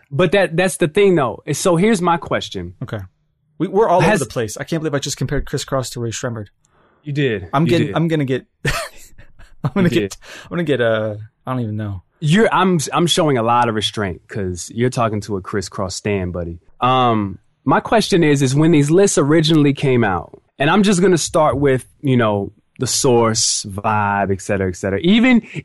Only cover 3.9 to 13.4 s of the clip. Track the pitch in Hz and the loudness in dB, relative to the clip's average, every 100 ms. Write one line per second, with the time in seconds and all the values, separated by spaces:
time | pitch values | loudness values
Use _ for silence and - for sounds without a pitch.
3.9 | 175 196 214 135 135 110 - 139 165 156 | 2 2 0 -2 -6 -6 -8 -6 -4 -2
4.9 | 139 143 - 135 139 - 143 - 135 120 | -4 -4 -6 -4 -4 -4 -6 -4 -6 -6
5.9 | 120 117 110 127 110 101 _ _ _ _ | -8 -8 -6 -8 -8 -12 _ _ _ _
6.9 | _ 147 139 135 101 90 139 170 170 151 | _ -8 -2 -2 -2 -2 0 2 2 0
7.9 | 123 165 156 131 127 - _ - 679 622 | 0 0 0 -2 -4 -6 _ -4 -4 -6
8.9 | - - - - - - - 143 202 175 | -14 -20 -20 -20 -20 -20 -8 -4 0 0
9.9 | 117 101 - - - - 165 160 127 117 | 0 -2 -8 -18 -20 -10 -6 -2 0 2
10.9 | 110 107 107 107 _ - 127 113 107 107 | 0 -2 -8 -14 _ -8 -6 -4 -6 -6
11.9 | 92 - - 151 185 226 156 185 175 - | -10 -14 -6 0 4 4 4 2 2 0
12.9 | 139 170 - 156 127 | 0 0 2 2 2